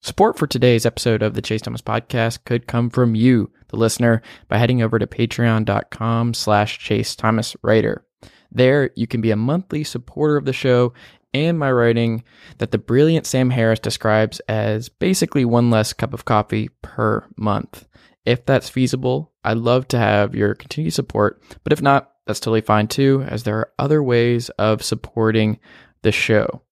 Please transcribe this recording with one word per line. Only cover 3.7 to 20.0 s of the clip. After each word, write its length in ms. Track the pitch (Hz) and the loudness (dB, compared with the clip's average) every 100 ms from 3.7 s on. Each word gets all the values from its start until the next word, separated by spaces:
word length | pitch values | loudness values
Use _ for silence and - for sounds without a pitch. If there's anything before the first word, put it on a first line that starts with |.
| 107 | 0
listener, 460 | 113 - 120 113 - - _ | 0 2 2 2 -2 -20 _
by 100 | 104 | 0
heading 240 | 117 127 | 2 2
over 160 | 113 113 | 0 0
to 80 | 117 | -2
patreon 600 | - 117 - 120 113 107 | -2 -4 0 2 2 0
dot 240 | 101 - | -2 -4
com 440 | - 113 117 117 | -8 -4 -2 -2
slash 460 | 117 - 104 104 - | -4 0 2 2 -4
chase 340 | - 107 113 | -4 -2 -2
thomas 440 | - 113 113 107 - | -4 -2 0 -4 -6
writer. 440 | 113 110 107 101 _ _ - _ _ | 0 2 2 -4 _ _ -20 _ _
There, 420 | 110 127 143 135 - | 0 2 2 0 -4
you 100 | 113 | -4
can 140 | 120 | -2
be 120 | 113 | 0
a 40 | 107 | 0
monthly 480 | 117 165 185 156 | 0 -2 -4 -8
supporter 540 | 151 131 123 - 151 147 | -6 -10 -12 -4 0 0
of 80 | 143 | -2
the 80 | |
show 400 | 131 131 123 123 - - _ _ | -4 2 2 2 -2 -20 _ _
and 260 | 131 160 170 | -2 -2 0
my 100 | 143 | 0
writing 500 | 127 117 117 117 113 - _ - - | 2 4 2 0 -2 -8 _ -20 -8
that 120 | - | -4
the 60 | 110 | -4
brilliant 480 | - 123 151 165 - | 0 2 4 2 0
Sam 240 | 131 127 | 0 0
Harris 320 | 127 113 110 | 2 0 0
describes 580 | 110 - 110 107 110 - - | -2 -4 0 2 0 -4 -6
as 400 | 110 107 110 117 | -4 -2 -4 -6
basically 560 | _ 185 190 170 143 | _ -2 0 0 0
one 260 | 120 120 120 | 2 2 4
less 220 | 113 107 | 2 0
cup 220 | - - | -4 -6
of 100 | 117 | -6
coffee 460 | - 110 107 107 107 _ | -2 0 0 -4 -6 _
per 440 | - - 110 107 - - | -16 -4 -2 -2 -6 -6
month. 500 | 107 101 - - _ _ _ _ - | -2 -2 -6 -16 _ _ _ _ -2
If 200 | 123 - | -2 2
that's 240 | 135 - | 0 0
feasible, 640 | - 127 131 127 131 156 _ | -2 -2 -2 -2 -4 -6 _
I'd 140 | - 113 | -4 -2
love 320 | 117 127 131 | 0 0 0
to 80 | |
have 360 | 123 | 0